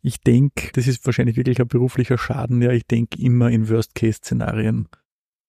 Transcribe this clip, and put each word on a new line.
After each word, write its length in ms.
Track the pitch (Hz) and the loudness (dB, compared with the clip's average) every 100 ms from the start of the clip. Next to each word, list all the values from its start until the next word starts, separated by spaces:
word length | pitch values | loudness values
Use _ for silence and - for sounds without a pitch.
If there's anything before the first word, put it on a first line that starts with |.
Ich 160 | - - | -6 0
denk, 520 | 127 120 139 - - | 2 4 2 -2 -6
das 140 | - 123 | -2 -2
ist 180 | 123 - | -2 -2
wahrscheinlich 320 | 120 123 117 | 0 0 0
wirklich 240 | 127 127 | 0 0
ein 60 | 113 | 0
beruflicher 500 | 123 123 - 123 123 | 0 0 0 0 -2
Schaden, 440 | - 127 120 123 | -2 -6 -2 0
ja, 100 | 120 | 2
ich 160 | 123 - | 0 0
denk 320 | 117 117 - | -2 -2 -2
immer 320 | 131 123 117 | 2 4 4
in 180 | 117 110 | 2 2
Worst-Case-Szenarien. 1200 | 113 110 - 113 107 - 120 107 110 110 117 107 - _ _ _ _ | 0 -2 -2 -2 -2 -4 -4 -2 -2 -2 -2 -6 -14 _ _ _ _